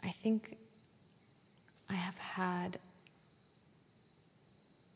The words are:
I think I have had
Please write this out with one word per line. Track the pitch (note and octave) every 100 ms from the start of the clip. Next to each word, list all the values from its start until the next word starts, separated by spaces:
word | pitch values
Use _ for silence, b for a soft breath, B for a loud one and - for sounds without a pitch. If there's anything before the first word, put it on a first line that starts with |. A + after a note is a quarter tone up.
I | F#3
think | - A3 A3 - - - - - - - - - - - - - - -
I |
have | F#3+ F3+ F#3
had | - - F#3 F3 F3+ F3+ - - - - - - - - - - - - - - - - - - - - -